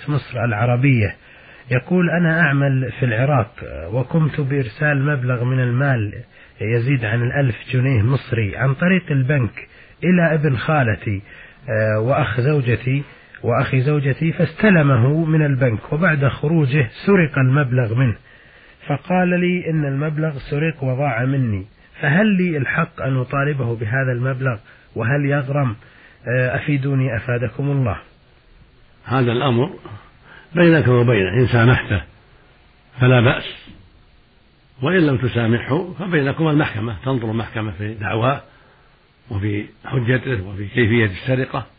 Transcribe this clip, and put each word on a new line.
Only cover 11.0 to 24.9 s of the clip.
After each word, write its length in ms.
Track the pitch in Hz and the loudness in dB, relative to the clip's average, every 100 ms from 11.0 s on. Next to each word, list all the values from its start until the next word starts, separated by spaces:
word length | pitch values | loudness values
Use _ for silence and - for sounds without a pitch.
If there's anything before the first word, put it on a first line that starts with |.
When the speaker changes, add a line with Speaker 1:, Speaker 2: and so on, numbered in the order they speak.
| - 98 - - - - 127 | -4 -6 -8 -20 -20 -16 -4
Speaker 1:
آه، 320 | 110 110 107 | 0 0 0
وأخ 400 | 113 139 135 117 | 0 0 0 0
زوجتي، 640 | 123 151 120 113 127 135 143 - - - | 0 0 0 -2 0 -2 -4 -14 -20 -8
وأخي 380 | 110 117 131 131 | -2 0 0 0
زوجتي، 520 | 127 151 139 127 165 | 0 0 0 0 -2
فاستلمه 920 | 156 165 - 220 180 143 127 127 156 | 0 -2 2 4 6 4 4 4 2
من 220 | 160 160 147 | 2 2 2
البنك، 460 | 135 131 104 - | 2 0 0 -4
وبعد 360 | 151 175 151 135 | -2 0 2 0
خروجه 600 | - 147 165 139 151 113 - - | 0 0 2 2 2 -2 -2 2
سرق 320 | 196 160 - | 2 2 2
المبلغ 560 | 131 139 135 127 113 | 2 2 2 0 0
منه، 220 | 113 131 98 - - - - - - - | 0 0 -2 -10 -20 -20 -20 -20 -12 -6
فقال 420 | 147 - 180 180 | -6 -2 0 2
لي 420 | 180 180 180 165 | 2 0 0 -2
إن 140 | 160 | -2
المبلغ 540 | 143 135 156 151 160 139 - | -2 -2 -4 -2 -4 -4 -6
سرق 340 | 143 160 160 | -2 -2 -2
وضاع 400 | 131 127 147 117 | -4 -2 -2 -2
مني، 420 | 127 139 123 98 92 _ - - | -2 0 -2 -4 -8 _ -20 -6
فهل 260 | 151 160 220 | 0 2 2
لي 300 | 190 180 151 | 2 0 -2
الحق 460 | 127 - 165 - | -2 -2 -4 -4
أن 140 | - 131 | -4 -2
أطالبه 600 | 123 143 139 143 117 113 | -2 -2 -2 -2 -4 -4
بهذا 360 | 113 135 131 | -4 -2 -2
المبلغ؟ 460 | 120 131 131 131 113 - - _ | -2 -4 -2 -4 -4 -10 -20 _